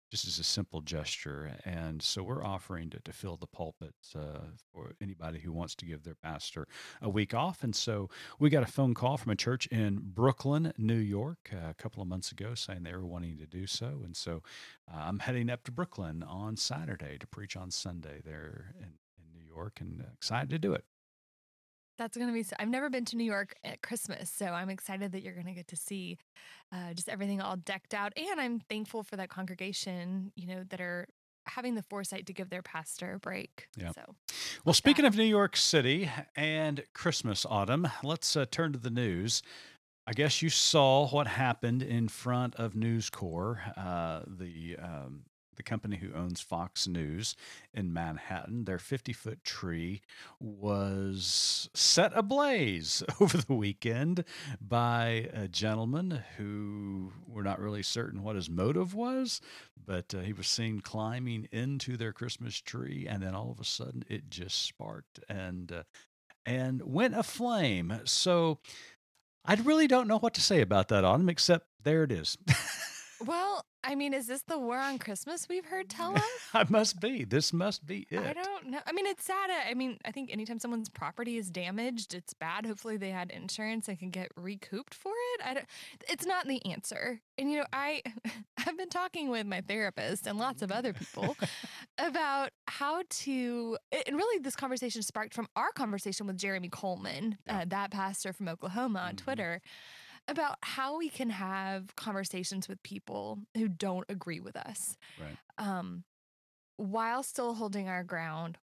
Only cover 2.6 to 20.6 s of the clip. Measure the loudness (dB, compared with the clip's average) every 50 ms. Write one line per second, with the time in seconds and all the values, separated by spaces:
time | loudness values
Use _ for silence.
2.6 | -6 -6 -8 -6 -6 -8 -10 -10 -12 -12 -12 -10 -8 -8 -8 -8 -10 -14 -8 -8
3.6 | -8 -8 -8 _ -14 -16 -16 _ -20 -14 -10 -10 -8 -8 -8 -10 -12 -12 -14 -18
4.6 | _ _ _ -14 -14 -14 -12 -10 -10 -10 -10 -8 -8 -8 -8 -8 -8 -6 -4 -4
5.6 | -4 -6 -8 -10 -10 -10 -10 -10 -10 -14 -16 -12 -10 -8 -8 -6 -8 -8 -8 -8
6.6 | -10 -10 -12 -16 -16 -16 -14 -4 -2 2 4 4 4 4 2 2 0 0 0 -2
7.6 | -2 -2 0 0 0 0 0 -2 -2 -6 -8 -12 -16 -16 0 4 6 8 8 8
8.6 | 4 4 4 4 4 4 4 4 2 2 0 0 0 0 0 2 2 0 2 0
9.6 | 0 0 2 2 2 4 2 0 -2 -4 0 6 6 6 6 4 2 2 2 2
10.6 | 2 0 0 0 2 2 4 4 2 2 0 0 -2 -2 -6 -8 _ -12 -10 -8
11.6 | -6 -8 -8 -8 -8 -10 -8 -6 -6 -4 -4 -4 -4 -6 -8 -8 -8 -6 -6 -6
12.6 | -6 -6 -6 -8 -6 -8 -8 -6 -6 -6 -6 -6 -6 -6 -6 -8 -12 -10 -8 -8
13.6 | -6 -4 -4 -4 -4 -6 -6 -6 -8 -10 -8 -8 -6 -6 -6 -6 -8 -12 -18 -18
14.6 | -18 -18 -20 -20 _ -14 -10 -6 -4 -4 -4 -2 -2 -2 0 0 0 0 -2 -4
15.6 | -6 -10 -4 -4 -4 -4 -4 -6 -6 -4 -4 -6 -6 -6 -8 -6 -6 -6 -4 -4
16.6 | -2 -2 -2 -4 -4 -6 -6 -6 -8 -10 -10 -10 -12 -14 -12 -12 -10 -10 -10 -10
17.6 | -8 -8 -6 -6 -6 -6 -6 -8 -10 -10 -12 -12 -12 -12 -12 -10 -10 -12 -12 -12
18.6 | -14 -16 -16 -16 -16 -18 -18 _ _ _ _ -20 -20 -20 -20 -20 -20 -16 -12 -10
19.6 | -10 -10 -8 -10 -10 -10 -8 -8 -10 -12 -12 -8 -6 -2 -2 -2 -2 -2 -2 -2